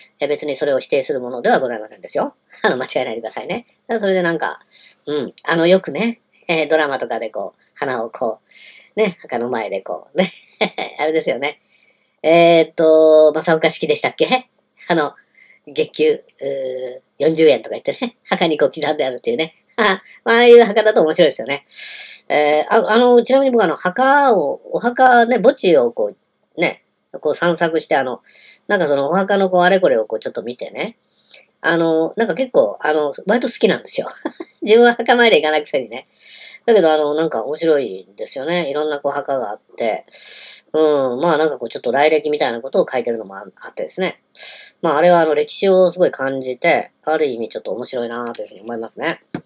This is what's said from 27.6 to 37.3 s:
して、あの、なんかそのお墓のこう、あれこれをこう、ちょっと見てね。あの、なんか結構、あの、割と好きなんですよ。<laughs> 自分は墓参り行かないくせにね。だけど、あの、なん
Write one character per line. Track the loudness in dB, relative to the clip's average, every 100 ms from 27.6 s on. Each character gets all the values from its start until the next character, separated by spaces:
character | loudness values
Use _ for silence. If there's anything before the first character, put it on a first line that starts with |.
| -2 -2
し | -2
て、 | -2
あ |
の、 | -2 -8 _ -20 -20 -14 -4
な | 0
ん |
か | 0
そ | 0
の | 0
お |
墓 | 0 0 0
の | 2
こ | 2
う、 |
あ | 4
れ | 4
こ | 2
れ | 2
を |
こ | -2 -6
う、 |
ち | -8
ょ |
っ |
と | -10
見 | -10 -12
て | -12
ね。 | -10 -10 -12 _ _ -20 -20 _ _
あ | -2 0
の、 | 0 0 -2 -2
な |
ん | -2
か |
結 | -2 0
構、 | 0 0 -2
あ | -2
の、 | -2 -2 -4 -2
割 | -2
と | -2
好 |
き | 0 0
な | 0
ん |
で | -4
す | -8
よ。 | -8 -10 -12 -12
<laughs> | -18 _
自 | 4 6
分 |
は | 6
墓 | 4 2
参 | 4 6
り | 4
行 |
か | 4
な | 0
い |
く | -2
せ | -6
に | -6
ね。 | -12 -18 _ -20 -16 -16 -6
だ | 2
け | 4
ど、 | 4
あ | 2
の、 | 0
な | -2
ん | -2